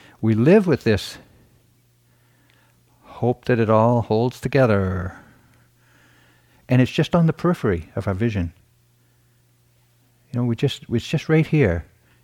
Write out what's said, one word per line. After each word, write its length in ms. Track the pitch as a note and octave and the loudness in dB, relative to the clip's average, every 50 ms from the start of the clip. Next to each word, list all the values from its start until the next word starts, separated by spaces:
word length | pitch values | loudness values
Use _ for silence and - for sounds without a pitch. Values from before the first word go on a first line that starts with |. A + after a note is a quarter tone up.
| - - _ _ | -20 -20 _ _
We 140 | - A2 A2 | -2 0 0
live 320 | G#2+ A#2 D3+ F#3+ A3 G3 | 2 4 4 4 4 4
with 180 | F3+ C#3+ - - | 2 -2 0 0
this 320 | A#2 G#2+ G2 - - - - - _ _ _ _ _ _ _ _ _ _ _ _ _ _ _ _ _ _ _ _ _ _ _ _ _ _ _ _ _ _ _ _ _ _ _ _ | 0 0 0 -2 -10 -16 -20 -20 _ _ _ _ _ _ _ _ _ _ _ _ _ _ _ _ _ _ _ _ _ _ _ _ _ _ _ _ _ _ _ _ _ _ _ _
hope 420 | - - - - A#2+ B2 - _ | -20 -10 -4 -4 -4 -4 -4 _
that 120 | - B2+ | -2 0
it 100 | A2+ A2+ | 0 2
all 360 | G#2 A2 A2 A2 A#2+ B2 A#2+ A2 | 2 4 4 4 4 2 0 -2
holds 360 | - A2 A2 A#2+ B2+ - - | -2 -2 -2 -2 -4 -6 -8
together. 800 | - B2+ - C#3 C3 A#2 G#2 G2 F#2+ F#2 F#2 F2+ F2+ F2+ - - - - _ _ _ _ _ _ _ _ _ _ _ _ _ _ _ _ _ _ _ _ _ _ _ _ _ _ _ - | -10 -2 0 2 2 4 2 0 0 -2 -4 -6 -8 -10 -12 -16 -20 -20 _ _ _ _ _ _ _ _ _ _ _ _ _ _ _ _ _ _ _ _ _ _ _ _ _ _ _ 0
And 140 | B2+ B2+ B2+ | 2 2 2
it's 80 | - | 2
just 240 | - - D3+ - - | 0 -2 -2 0 2
on 100 | E3+ E3 | 2 2
the 80 | D#3+ D3 | 2 0
periphery 560 | - - F3 F3 - - A2+ F#2 E2 D#2+ - - | 0 -2 -2 -2 0 0 -2 -2 -2 -4 -8 -10
of 120 | - F#2+ | -6 -4
our 60 | G#2 F#2+ | -4 -4
vision. 400 | F#2+ A#2 A#2+ G#2 G2+ F2 E2+ - _ _ _ _ _ _ _ _ _ _ _ _ _ _ _ _ _ _ _ _ _ _ _ _ _ _ _ _ _ _ _ _ _ _ _ | -2 -2 -2 -2 -2 -4 -4 -8 _ _ _ _ _ _ _ _ _ _ _ _ _ _ _ _ _ _ _ _ _ _ _ _ _ _ _ _ _ _ _ _ _ _ _
You 80 | - B2 | -6 -4
know, 60 | B2 | -2
we 100 | A#2+ A#2 | -2 -2
just, 280 | - - C3+ - - - | -2 -2 -4 -4 -6 -8
it's 200 | - - A#2 - | -6 -4 -4 -4
just 200 | - - D#3 - | -4 -6 -6 -2
right 200 | - D#3 D#3+ D#3 | 0 0 0 2
here. 360 | - - D3+ C3+ F#2+ E2+ F2 - - _ _ _ _ _ _ | 2 2 2 2 2 0 -2 -6 -12 _ _ _ _ _ _